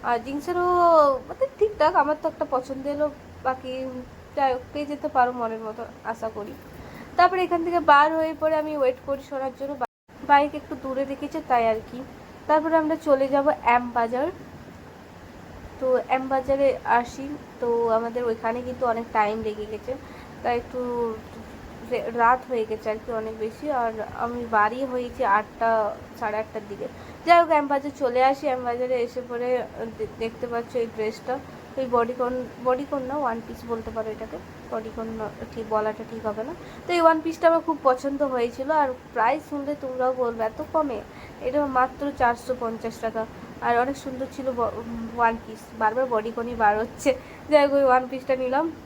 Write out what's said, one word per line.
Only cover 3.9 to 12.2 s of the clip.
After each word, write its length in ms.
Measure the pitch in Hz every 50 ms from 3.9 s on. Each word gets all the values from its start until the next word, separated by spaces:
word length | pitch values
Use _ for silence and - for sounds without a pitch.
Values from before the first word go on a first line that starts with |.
| 254 254 247 - - - - - -
যাই 180 | 294 277 269 254
হোক, 80 | 247 247 - -
পেয়ে 120 | 294 294
যেতে 220 | 277 294 285 -
পারো 240 | 294 - 262 247 247
মনের 280 | 254 247 233 220 226 220
মতো, 260 | 226 214 220 233 226 - - - -
আশা 260 | - 233 - 240 220
করি। 240 | 220 214 208 233 277 - - - - - - - - - - - -
তারপরে 280 | - 349 359 381 370 359
এখান 220 | 339 349 339 330
থেকে 140 | 339 339 349
বার 360 | 294 302 285 285 294 311 320
হয়ে 180 | 320 320 320 320 285
পরে 160 | 311 311 320
আমি 220 | 302 302 311 302
ওয়েট 180 | 294 269 254 254 - -
করি 160 | 277 277 277 - -
শোনার 220 | 285 269 262 262 254 -
জন্য, 140 | 269 277 285
বা-, 540 | 254 247 _ _ _ _ _ - - -
বাইক 280 | - 285 285 294 285 294
একটু 200 | 302 - - 302
দূরে 300 | 254 - 269 262 262 277
রেখেছে, 360 | 262 277 269 294 294 - 320 302
তাই 200 | - 262 240 226
আর 80 | 226 220 226 226 -
কি। 120 | - 247 269 - - -